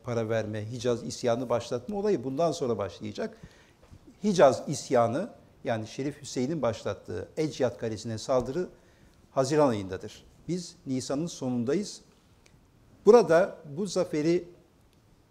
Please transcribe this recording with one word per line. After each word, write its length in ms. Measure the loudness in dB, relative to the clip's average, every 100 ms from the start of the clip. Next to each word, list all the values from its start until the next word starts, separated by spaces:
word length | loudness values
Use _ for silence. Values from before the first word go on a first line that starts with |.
para 260 | -6 -4 0
verme, 420 | -2 -2 -6 -8
Hicaz 320 | -4 -2 -2
isyanı 460 | -4 -4 0 0 0
başlatma 480 | -2 -2 -6 -4 -2
olayı 260 | 0 0
bundan 280 | -2 0 0
sonra 260 | 0 -2 -2
başlayacak. 600 | -4 -8 -10 -8 -8 -10 -20 -20 -20 _ -20 -20 -20 -4
Hicaz 400 | 0 6 6 6 -2
isyanı, 640 | -6 2 4 4 0 -4 -10 -20 -12
yani 240 | -4 -4 -6
Şerif 340 | -8 -8 -8
Hüseyin'in 400 | -8 -4 -2 0
başlattığı 640 | -2 -2 -6 -8 -8 -10 -8 -4
Ecyat 400 | -4 0 -2 -2
Kalesi'ne 400 | -6 -6 -6 -6
saldırı 520 | 0 0 0 -4 -6 -10 -20 _ -20 _ _
Haziran 380 | 0 2 4 4
ayındadır. 560 | 2 -4 -8 -12 -18 -20 -16 -8
Biz 280 | -8 -8 -14 -6
Nisan'ın 420 | -6 -4 -4 -4
sonundayız. 720 | -6 -4 -2 0 -2 -4 -12 -20 _ _ _ -20 _ _ _ _ 0 8
Burada 520 | 8 8 4 4 -2 -12 -8
bu 80 | -4
zaferi 640 | -2 -2 0 2 0 -2 -18 _ _ _ _ _ _ _